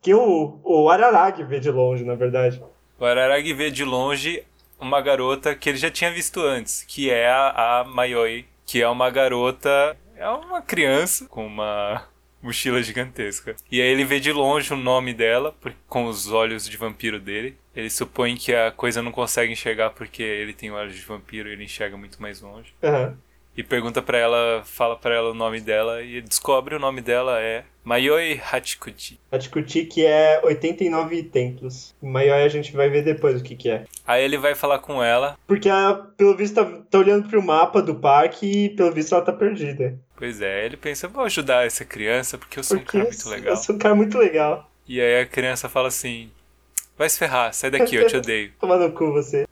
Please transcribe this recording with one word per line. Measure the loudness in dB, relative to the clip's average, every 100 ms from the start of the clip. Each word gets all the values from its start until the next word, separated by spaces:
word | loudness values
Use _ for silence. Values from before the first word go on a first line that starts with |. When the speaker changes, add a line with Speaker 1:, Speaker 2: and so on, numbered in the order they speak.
Speaker 1:
Que | 6
o, | 6 6 2 0 -6
o | 2 6 6
Araragi | 6 6 6 4 0
vê | -6 -4
de | -2
longe, | 2 2 0
na | -4 -2
verdade. | 0 2 0 -2 -16 _ _ _
Speaker 2:
O | 2
Araragi | 4 4 2 0
vê | -4 -4
de | -4 -2
longe | -2 -2 -2 -4 -8 -12 _ _ _
uma | -2 0
garota | 2 2 2 0 -2 -2
que | -4
ele | -2
já | -4
tinha | -2 -2
visto | -2 -6 -2
antes, | -2 -2 -6 -10 -10
que | -6 0
é | 2 4
a, | 4 2 0 0 0
a | 0
Mayoi, | -2 0 0 0 -2 -12 _ -4
que | 0
é | 2
uma | 2 0
garota, | 2 2 2 -2 -2 2 2 2 -2 _ -10
é | -6
uma | -6 -8 -10
criança | -6 -2 2 2 0 -4 -8
com | -12 -10
uma | -6 -4 -4 -4 -6 -10 _ _ _
mochila | -8 -4 0 0
gigantesca. | -2 -6 -8 -8 -8 -8 -12 -14 _
E | 0
aí | 2
ele | 2
vê | 2 0
de | 0
longe | 0 2 0 -2
o | -4
nome | 0 0 0
dela, | -2 2 2 -2 -8
por, | -16 -16 _
com | -4 -4
os | -6 -2
olhos | 0 0 -2 -10
de | -8
vampiro | -10 -6 -8 -8
dele. | -8 -10 -10 -14 _ -12
Ele | -8
supõe | -6 -6 -2 -2 -2
que | 0 2
a | 0
coisa | -2 -4 -4
não | -6
consegue | -6 -4 -2 -2
enxergar | -4 -6 -2 -4
porque | -4 -16 -10
ele | -6 -6 -8
tem | -12 -12
olhos | -10 -12 -14
de | -16
vampiro | -16 -14 -14 -14
e |
ele | -14
enxerga | -14 -10 -10 -10
muito | -20 -16
mais | -16 -16
longe. | -20 -20 -20 _
Speaker 1:
Aham. | -2 0 -2 -8 _ _ _ -14
Speaker 2:
E |
pergunta | -6 -4 -2 -6
pra | -2 0
ela, | 2 2 0 -2 -8
fala | -4 -2 -2
pra | -2
ela | 0 -2
o | -4
nome | -6 -6
dela | -2 -2 0 -6
e | -10 -14
ele | -6
descobre | -6 0 0 0
o | -4
nome | -4 -4
dela | -2 0 0 -2
é | -2 -6 -10 _
Mayoi | 0 2 4 2 2 -4 -4
Hachikuchi. | -4 -4 -10 -12 -16 -18 -20 _
Speaker 1:
Hachikuchi, | -6 -4 -6 -2 -2 -2
que | 2 4
é | 6 6 6
oitenta | 4 2 -4 -2
e | 0
nove | 0 -2 -6
templos. | -2 -2 -2 -8 -14 -14 -20 _
Mayoi | -4 2 4 6
a | 4
gente | 2 -4
vai | 0 2
ver | 4
depois | 0 2 2 0
o |
que | -4 -6
que | -4
é. | -4 -6 -14 0
Speaker 2:
Aí | 0
ele | 2 0
vai | 0
falar | 0 0 -2
com | -2 -2
ela. | 2 2 0 -6 -2
Speaker 1:
Porque | 0 2
ela, | 4 2 0 -6 4
pelo | 4 4
visto, | 0 0
tá, | 0 -4 2
tá | 4
olhando | 6 4 2
pro | 0
mapa | 4 4 6 4
do | 0 0
parque | 4 6 4 0 -2
e, | 0 0
pelo | 2 2
visto, | 2 0 2
ela | 2
tá |
perdida. | 0 -2 -2 -8 -4 -4 -6 _ -12
Speaker 2:
Pois | -10 -6
é, | -4 -4 -6
ele | -8
pensa, | -10 -8 -10
"Vou | -4
ajudar | -2 -2 2 4 4
essa | -2
criança | -10 -6 -2 -2 -2 -10
porque | -14 -10
eu |
sou | -2 -2
um |
Speaker 1:
Porque | 0 -2
Speaker 2:
cara | -2
muito | -4 -10
Speaker 1:
eu |
Speaker 2:
legal." | -6 -2 -2
Speaker 1:
sou | -2 -2
um |
cara | 2 2
muito | 2 4
legal. | 2 4 0 -2 _ _ -10
Speaker 2:
E | 0
aí | 2 2
a | 0
criança | -2 -2 -4 -4
fala | -2 -2
assim, | -4 -8 -10 -14 _ _ _ _ -12 -12 -4
"Vai | -2
se | 0
ferrar, | 0 2 0
sai | -2 -2
daqui, | 2 2 4
eu | 4
te | 4
odeio." | -2 -4 -4 _
Speaker 1:
<laughs> |
Toma | 2 2
no | 2
cu, | 0 0
você. | 0 -2 -4 -4